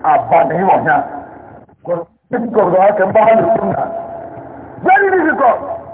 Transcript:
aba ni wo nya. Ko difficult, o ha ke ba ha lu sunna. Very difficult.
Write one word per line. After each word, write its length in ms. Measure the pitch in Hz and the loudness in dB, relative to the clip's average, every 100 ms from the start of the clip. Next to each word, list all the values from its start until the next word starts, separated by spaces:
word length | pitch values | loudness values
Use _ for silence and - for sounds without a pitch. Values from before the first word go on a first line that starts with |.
aba 400 | - 156 - 170 | 0 0 2 0
ni 200 | - 156 | 2 0
wo 140 | 202 233 - | 0 0 2
nya. 120 | 147 - - - - - - - _ | -2 -2 -12 -16 -20 -20 -20 -20 _
Ko 260 | - 170 - _ _ | -8 -8 -8 _ _
difficult, 480 | 247 233 214 180 180 | -6 -2 0 2 4
o 40 | |
ha 120 | 202 | 2
ke 100 | 208 190 | 2 2
ba 80 | 220 | 2
ha 140 | 220 | 4
lu 160 | 226 - - | 4 2 0
sunna. 260 | - - - - - - - - - - - - - | -2 -4 -6 -8 -12 -14 -14 -16 -18 -18 -18 -6 2
Very 240 | 381 392 | 4 4
difficult. 720 | 381 320 277 262 208 - - - | 2 0 2 2 2 -4 -12 -12